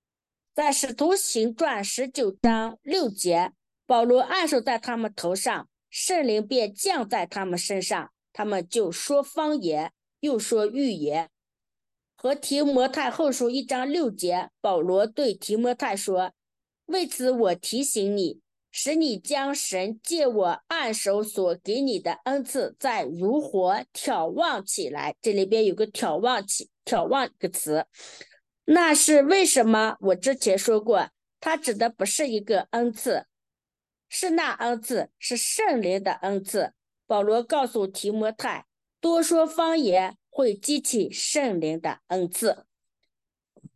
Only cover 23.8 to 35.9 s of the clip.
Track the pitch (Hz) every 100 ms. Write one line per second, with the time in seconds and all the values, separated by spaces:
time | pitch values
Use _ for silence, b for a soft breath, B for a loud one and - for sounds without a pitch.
23.8 | 262 - - 208 165 196 339 220 196 -
24.8 | 147 143 143 - 226 202 190 220 214 175
25.8 | 214 - 202 156 233 240 196 - - _
26.8 | - 196 - 269 254 - 180 170 - 151
27.8 | - B B B B B _ _ - 330
28.8 | 330 302 - 294 277 392 359 269 226 214
29.8 | 220 - 196 180 262 269 220 190 - 214
30.8 | 214 202 - _ _ _ 320 320 285 208
31.8 | 233 - 285 - 285 220 208 196 - 233
32.8 | 240 220 247 190 - _ _ _ _ _
33.8 | _ _ _ - 370 330 294 240 233 233
34.8 | 226 226 - _ - 240 - - 427 262
35.8 | 180